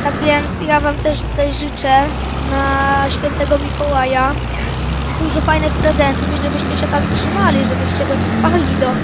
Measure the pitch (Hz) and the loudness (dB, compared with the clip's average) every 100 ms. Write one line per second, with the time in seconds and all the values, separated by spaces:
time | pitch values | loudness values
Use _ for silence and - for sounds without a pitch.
0 | 285 294 302 294 294 - 302 302 294 285 | -2 -2 0 0 0 -4 0 2 2 0
1 | - 285 - - 285 277 294 - 277 269 | -2 -2 -4 -2 -2 -2 -6 -4 2 4
2 | 285 - - - 269 269 277 277 277 277 | 2 -2 -4 -4 -2 0 0 0 2 2
3 | - - 294 285 285 285 285 - 285 277 | 0 -2 -2 -2 0 0 0 -2 0 0
4 | 262 262 262 285 - - - - - - | 0 0 0 0 -4 -4 -4 -2 -2 -2
5 | - - 320 311 311 311 302 - 311 294 | -2 -2 0 0 2 2 2 2 2 4
6 | 277 277 277 285 294 294 277 - 294 285 | 2 2 0 -2 -2 -2 -2 -2 0 0
7 | - - - 403 392 277 - - - - | 0 0 0 2 2 2 2 0 0 0
8 | - - - - 320 349 294 - 254 - | 0 0 0 2 2 2 2 2 0 0